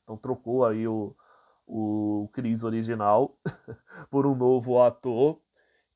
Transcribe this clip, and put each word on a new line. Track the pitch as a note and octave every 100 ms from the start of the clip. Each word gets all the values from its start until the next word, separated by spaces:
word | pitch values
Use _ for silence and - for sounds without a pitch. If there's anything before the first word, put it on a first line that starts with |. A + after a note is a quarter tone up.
Então | - A2
trocou | C3 B2 - B2+
aí | A#2+ A2 A2+
o, | A2 G2+ - _ _ _ _ -
o | A2 G#2+ G#2+ G#2 G#2 G#2
Chris | - A#2+ A2+
original | A2+ A2+ A2 A2+ G#2 G#2+ C#3 _
<laughs> | - - - - _ - D3+
por | C#3 C#3
um | C3
novo | B2 B2+ A#2+ B2
ator. | B2 A#2+ B2+ A2+ C#3+ D#3 _ _ _ _ _